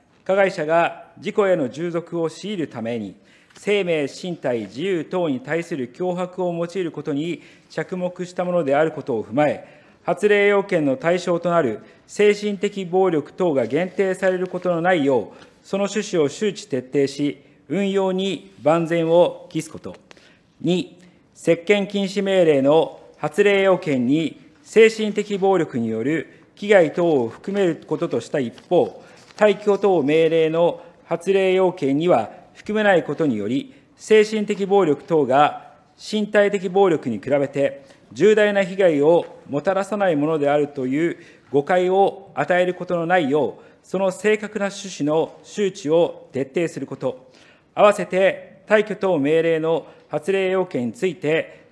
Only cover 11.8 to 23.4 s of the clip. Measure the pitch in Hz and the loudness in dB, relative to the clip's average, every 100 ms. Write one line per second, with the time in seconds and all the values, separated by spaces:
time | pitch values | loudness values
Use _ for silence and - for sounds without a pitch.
11.8 | - - _ - 208 208 208 202 202 202 | -10 -20 _ 2 2 2 -2 -4 -6 -6
12.8 | 180 185 190 160 - - 180 135 113 139 | -4 0 2 0 -2 -2 0 0 0 -2
13.8 | 180 - 190 185 190 185 185 180 180 170 | -4 -2 -2 -2 -2 -2 -4 -6 -2 0
14.8 | 175 180 139 127 95 - - _ - 196 | 2 2 2 0 -2 -12 -20 _ -8 -4
15.8 | 202 214 208 175 143 - 214 - - 127 | -4 -4 -4 0 -2 -2 -6 -6 -8 -8
16.8 | 123 147 139 143 143 135 - _ - 165 | -4 -2 -2 -2 -6 -6 -14 _ -8 -4
17.8 | 196 196 190 185 196 180 - - 131 165 | -2 0 0 -2 -4 -6 -10 -4 0 2
18.8 | 165 170 165 170 156 - - 160 - - | 2 0 2 4 4 0 -10 -8 -8 -12
19.8 | 196 175 - - _ _ _ - 160 180 | -14 -16 -20 -20 _ _ _ -6 -2 0
20.8 | - - - _ _ _ - 165 - 202 | -2 -12 -20 _ _ _ 0 0 2 0
21.8 | 190 202 196 196 196 190 165 143 135 160 | 0 -4 -4 -2 0 4 4 4 4 4
22.8 | 151 - - - 151 - | 2 -4 -20 -10 -6 0